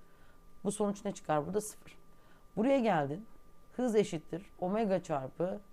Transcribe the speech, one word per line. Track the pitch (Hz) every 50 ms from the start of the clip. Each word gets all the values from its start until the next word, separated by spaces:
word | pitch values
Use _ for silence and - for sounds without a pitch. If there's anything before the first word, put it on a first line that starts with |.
| - - - - - - - - - - - - -
Bu | 196
sonuç | 202 - 208 202 202 202 -
ne | 202
çıkar | 190 - - - 151 151 143
burada? | 170 185 214
Sıfır. | 208 - - - - - - - - - - - - - - - - - -
Buraya | 190 226 277 277 277
geldin. | 226 220 180 156 143 135 147 202 226 - - - - - - - - - -
Hız | - 247 240 208
eşittir | - 202 202 175 151 - - 160 170 - - - -
omega | 185 180 202 220 233 196 196 180 180
çarpı | - 156 139 131 127 - - 170 185 202 208 - -